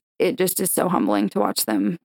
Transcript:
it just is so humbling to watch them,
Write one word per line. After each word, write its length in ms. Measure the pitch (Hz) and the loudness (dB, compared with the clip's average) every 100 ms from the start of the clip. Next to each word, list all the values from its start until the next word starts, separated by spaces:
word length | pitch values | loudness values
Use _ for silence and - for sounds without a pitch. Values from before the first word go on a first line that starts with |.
| - - | -8 -2
it 180 | 180 - | 0 2
just 220 | 185 - | 0 0
is 120 | 190 | -2
so 180 | - 180 | 0 0
humbling 400 | 180 - 104 101 | 2 2 2 0
to 100 | - | 0
watch 260 | 101 - - | 0 -2 -2
them, 340 | 107 101 170 | 0 -2 -4